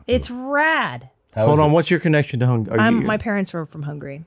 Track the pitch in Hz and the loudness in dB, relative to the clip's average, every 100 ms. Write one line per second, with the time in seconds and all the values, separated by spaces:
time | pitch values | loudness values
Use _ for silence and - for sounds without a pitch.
0 | - 247 - 247 262 285 311 311 208 123 | -2 -2 -2 -8 -4 0 0 0 -4 -8
1 | - _ _ - 110 151 151 165 - 170 | -14 _ _ 0 4 4 4 4 2 0
2 | 170 147 143 123 123 120 107 117 220 233 | 2 2 0 0 2 2 0 2 2 2
3 | - 214 240 202 190 170 156 160 147 147 | 0 -2 -2 -4 -4 -6 -10 -10 -10 -10
4 | 143 139 | -12 -16